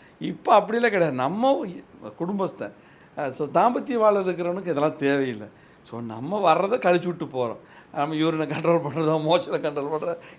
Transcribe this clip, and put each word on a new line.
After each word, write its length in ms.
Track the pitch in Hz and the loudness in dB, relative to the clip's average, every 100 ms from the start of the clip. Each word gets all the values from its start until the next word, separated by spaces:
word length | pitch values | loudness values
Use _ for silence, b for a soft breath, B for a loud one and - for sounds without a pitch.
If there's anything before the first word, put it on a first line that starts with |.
| b b | b b
இப்போ 400 | 160 165 - 214 | -8 -4 4 4
அப்படிலாம் 300 | 185 226 233 | 4 0 2
கிடையாது. 220 | 202 165 | 2 0
நம்ம 480 | 127 131 202 262 285 | 0 -2 0 2 2
இ-, 200 | 214 180 - - 107 - | -2 -12 -18 -18 -14 -8
குடும்பஸ்தன். 540 | 175 202 185 - 104 - b b b - | -6 -2 -4 -4 -12 -12 b b b -8
அஹ், 140 | 143 | -6
so, 160 | 120 147 | -4 0
தாம்பத்திய 460 | 156 220 247 254 | 4 4 2 -2
வாழ் 240 | 240 214 208 | 2 4 4
இருக்கிறவனுக்கு 500 | 185 170 175 180 175 | 2 -2 -2 -4 -2
இதெல்லாம் 300 | 143 151 143 | 2 0 2
தேவையில்லை. 500 | 139 139 135 107 104 - b b | 0 2 0 -4 -10 -18 b b
So, 180 | - 117 | -14 -10
நம்ம 400 | 117 110 139 208 | -10 -8 -6 2
வர்றதை 380 | 180 160 196 254 | 4 4 2 0
கழிச்சு 280 | 185 175 180 | 2 2 0
விட்டு 180 | 170 | -6
போறோம். 320 | 147 131 120 104 b b b | -6 -4 -4 -6 b b b
நம்ம 200 | - 147 | -6 -2
யூரினை 320 | 156 160 160 147 | 0 0 0 -4
கண்ட்ரோல் 360 | 147 160 170 143 | -2 2 2 0
பண்றதோ, 340 | 139 156 156 | -2 0 0
மோஷனை 400 | 156 180 175 160 | 2 2 2 -4
கண்ட்ரோல் 320 | 151 147 143 | -4 -4 -4
பண்றதோ, 240 | 156 170 - B | -4 -4 -8 B